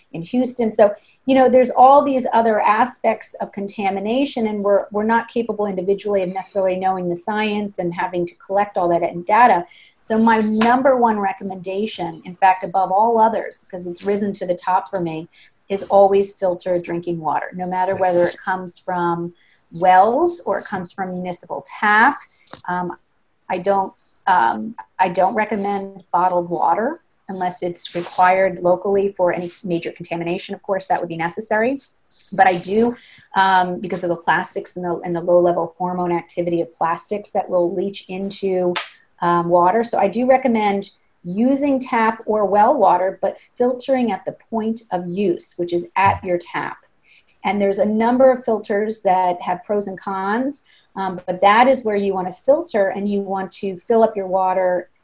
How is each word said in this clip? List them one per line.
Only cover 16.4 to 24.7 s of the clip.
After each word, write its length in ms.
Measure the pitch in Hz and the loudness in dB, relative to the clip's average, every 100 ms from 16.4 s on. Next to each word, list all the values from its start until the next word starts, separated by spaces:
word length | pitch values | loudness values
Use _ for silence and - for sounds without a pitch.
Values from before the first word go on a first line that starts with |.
| 185 180 185 175 | -4 -2 -2 -2
drinking 380 | 175 170 175 165 | -2 -6 -4 -4
water, 320 | 156 143 - | -2 -4 -6
no 140 | 180 180 | -8 -6
matter 300 | 185 185 190 | -2 -2 0
whether 260 | 185 175 | 2 2
it 140 | 175 - | 2 -2
comes 420 | 196 185 185 - | -6 -6 -8 -12
from 540 | - 180 175 170 170 - _ _ _ 165 | -6 -2 -2 -2 -6 -12 _ _ _ 0
wells 580 | 185 185 214 262 349 - - | 6 6 6 2 0 -2 -6
or 120 | 185 | -6
it 40 | |
comes 300 | - 190 175 | -6 -10 -10
from 180 | - 185 | -10 -8
municipal 540 | 180 180 175 - 185 - | -6 -8 -10 -10 -12 -12
tap. 480 | - 214 214 262 175 - _ _ - - | -2 2 4 4 2 -10 _ _ -12 -6
Um, 280 | 180 180 - _ _ _ _ - | -6 -6 -10 _ _ _ _ -8
I 80 | 185 | -2
don't, 340 | 190 196 190 - _ _ - | 0 0 -2 -8 _ _ 0
um, 500 | - 117 220 220 | 2 2 0 -8